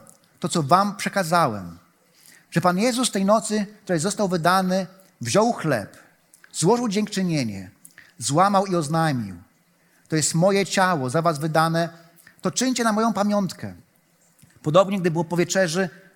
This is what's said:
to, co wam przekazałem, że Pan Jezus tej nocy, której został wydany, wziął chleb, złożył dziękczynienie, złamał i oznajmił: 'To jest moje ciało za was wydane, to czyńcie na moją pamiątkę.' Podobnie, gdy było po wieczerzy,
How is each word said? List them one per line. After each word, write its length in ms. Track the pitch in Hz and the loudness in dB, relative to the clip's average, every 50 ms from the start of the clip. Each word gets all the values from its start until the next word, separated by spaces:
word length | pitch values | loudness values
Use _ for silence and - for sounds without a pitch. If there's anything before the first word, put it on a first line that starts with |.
| - - - _ _ _ _ _ | -16 -20 -20 _ _ _ _ _
to, 80 | - 165 | -8 -4
co 140 | - 175 151 | -2 -2 2
wam 340 | 131 170 185 202 208 190 | 4 4 4 4 0 -4
przekazałem, 840 | - - 202 - 202 190 160 170 175 165 135 107 104 95 87 82 85 - _ _ _ _ _ _ _ _ - - _ _ _ | -6 -8 -4 -2 -2 -2 0 2 2 2 2 0 -4 -8 -12 -14 -18 -20 _ _ _ _ _ _ _ _ -20 -20 _ _ _
że 100 | - 170 | -4 0
Pan 180 | 151 180 175 180 | 0 2 2 2
Jezus 320 | 214 254 240 240 254 - | 0 0 0 0 -2 -2
tej 140 | - 208 196 | -2 -2 2
nocy, 420 | 190 214 226 214 - 208 214 202 202 - - _ | 2 2 2 0 -2 -4 -4 -4 -6 -10 -14 _
której 160 | - 185 165 | -4 -2 -2
został 280 | 147 202 202 - 214 190 | 0 -2 -2 -2 -2 -2
wydany, 580 | 180 180 151 170 185 190 185 185 185 190 185 175 - - _ _ _ _ | -2 0 2 2 2 2 2 0 0 -2 -4 -6 -12 -20 _ _ _ _
wziął 320 | 127 113 117 185 220 247 220 | -6 0 2 2 2 2 0
chleb, 440 | - - 160 139 110 98 - - - - _ _ _ _ _ _ _ - _ - | -2 -2 -2 0 -2 -2 -6 -12 -20 -20 _ _ _ _ _ _ _ -20 _ -6
złożył 360 | - 151 175 226 240 247 240 | -2 2 2 2 2 0 -2
dziękczynienie, 840 | 185 208 214 208 - 190 190 180 165 151 127 110 101 98 95 95 - _ _ - - - - _ _ - | -2 -2 -2 -2 -4 -4 -2 0 0 -2 -2 -4 -6 -10 -12 -16 -20 _ _ -20 -20 -20 -20 _ _ -10
złamał 480 | 120 110 139 156 185 202 208 190 202 | -6 0 2 4 4 4 4 2 2
i 100 | 196 185 | 2 0
oznajmił: 600 | 175 156 139 160 165 165 160 143 123 110 98 92 87 95 _ _ _ _ _ _ _ _ _ _ _ _ _ | -2 -2 0 0 0 0 0 0 -2 -4 -6 -10 -14 -18 _ _ _ _ _ _ _ _ _ _ _ _ _
'To 80 | 165 | -2
jest 180 | 156 143 - - | -2 0 0 0
moje 320 | 165 170 196 196 196 196 | 2 2 4 4 2 0
ciało 440 | - - - 190 185 180 156 127 127 | 0 0 2 2 2 2 0 -2 -2
za 120 | 120 160 160 | -2 0 0
was 160 | 170 160 139 | 0 0 0
wydane, 500 | 151 170 151 160 160 165 165 165 170 165 - - - - _ - _ - - _ | -4 0 2 2 2 2 2 0 -2 -2 -6 -12 -20 -20 _ -20 _ -20 -20 _
to 100 | - 185 | -6 -4
czyńcie 340 | 175 - 240 262 254 233 240 | -2 -2 -2 -2 -2 0 0
na 80 | 226 214 | 0 0
moją 200 | 214 220 233 208 | 0 0 0 0
pamiątkę.' 640 | 196 202 208 208 202 196 170 - - - 104 92 87 - _ _ _ _ _ _ _ _ _ _ _ _ _ _ _ - | 0 0 0 0 0 -2 -4 -6 -10 -12 -14 -14 -16 -20 _ _ _ _ _ _ _ _ _ _ _ _ _ _ _ -6
Podobnie, 380 | 156 151 180 196 185 202 202 | 2 4 4 4 4 0 -2
gdy 100 | 170 180 | -2 -2
było 140 | 156 165 170 | -2 -2 -4
po 120 | 160 175 | -2 -2
wieczerzy, 520 | 170 175 165 - 190 190 170 151 180 190 170 - - - - _ | -2 -2 0 0 0 0 0 0 -2 -2 -4 -6 -12 -20 -20 _